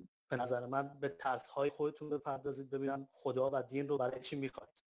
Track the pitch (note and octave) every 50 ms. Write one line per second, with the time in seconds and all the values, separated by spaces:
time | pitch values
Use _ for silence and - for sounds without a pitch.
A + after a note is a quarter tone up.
0 | F3+ - _ _ _ - C3 B2 B2 B2 B2+ A#2+ B2 B2 C3+ C3+ C#3 C#3+ D3 C#3
1 | C#3+ C#3 C#3 - - C3+ B2+ A#2+ - - - C#3+ C#3 C#3+ - - D3 D3+ D3+ -
2 | D3+ D3+ D3 C#3 - D3+ C3+ C3+ C3+ C#3+ C3 C3+ C#3 B2+ C#3 C3+ C#3 C#3 C#3 C#3
3 | C3+ - _ - - C#3 B2 C3 C3 C3+ C#3 C3 B2 - C3 C#3 C#3+ C#3+ D3 C3+
4 | B2 B2+ C3 B2+ B2+ - D#3 C#3+ C3+ C3+ - - - - _ - - _